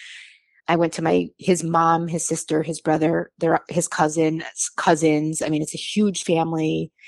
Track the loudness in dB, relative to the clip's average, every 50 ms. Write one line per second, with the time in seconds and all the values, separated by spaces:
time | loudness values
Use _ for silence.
0 | -20 -20 -20 -20 -20 -20 -20 _ _ _ _ _ _ 0 0 2 2 0 0 -2
1 | 0 0 2 0 0 -2 -6 -4 0 0 0 0 0 0 2 4 4 4 4 2
2 | 0 -2 -4 -4 -4 -4 -4 -6 -4 -2 -2 -2 -2 -2 -6 -4 -2 0 0 2
3 | 2 2 0 0 -2 -6 _ -2 0 2 2 0 0 -2 -2 -2 -2 -2 0 0
4 | 0 0 2 2 2 2 0 -2 -6 -8 -8 -8 -8 -6 -6 -2 2 2 4 4
5 | 4 4 2 2 0 -2 -2 -4 -2 -2 -2 -2 -2 -4 -8 -10 -10 -4 0 2
6 | 2 2 0 -2 -2 0 0 2 2 0 0 0 0 0 0 -2 -4 -6 _ _
7 | -20